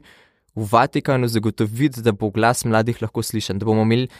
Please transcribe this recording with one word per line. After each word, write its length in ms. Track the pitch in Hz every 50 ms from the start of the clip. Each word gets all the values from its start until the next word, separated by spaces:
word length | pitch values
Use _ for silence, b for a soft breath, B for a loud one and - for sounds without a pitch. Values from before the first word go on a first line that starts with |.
| - b b b b b b b b b b
v 60 | 110 110
Vatikanu 600 | 104 110 117 131 143 - 147 - - 135 127 123
zagotoviti, 760 | 120 113 110 107 110 101 - 113 104 110 117 143 151 127 120
da 100 | 113 120 101
bo 160 | 98 110 104
glas 340 | 98 110 110 117 123 - -
mladih 340 | 120 110 110 110 117 113 -
lahko 220 | 113 107 - 120
slišen, 360 | 113 - - 110 - - 95
da 80 | 98 104
bomo 160 | 110 107 110
imeli 260 | 110 113 117 123 127 123 B